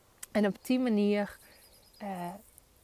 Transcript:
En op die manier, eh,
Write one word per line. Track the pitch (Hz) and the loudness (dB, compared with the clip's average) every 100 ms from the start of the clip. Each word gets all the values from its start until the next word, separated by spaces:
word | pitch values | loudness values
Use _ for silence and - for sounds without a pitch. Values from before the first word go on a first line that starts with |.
| _ _ - | _ _ -6
En | 214 208 | 0 0
op | 190 | 0
die | - 254 | -2 0
manier, | 254 214 202 208 202 - - - - - _ - | 2 2 4 2 -2 -8 -20 -20 -20 -20 _ -14
eh, | 208 190 175 196 - - _ _ | -10 -8 -10 -12 -18 -20 _ _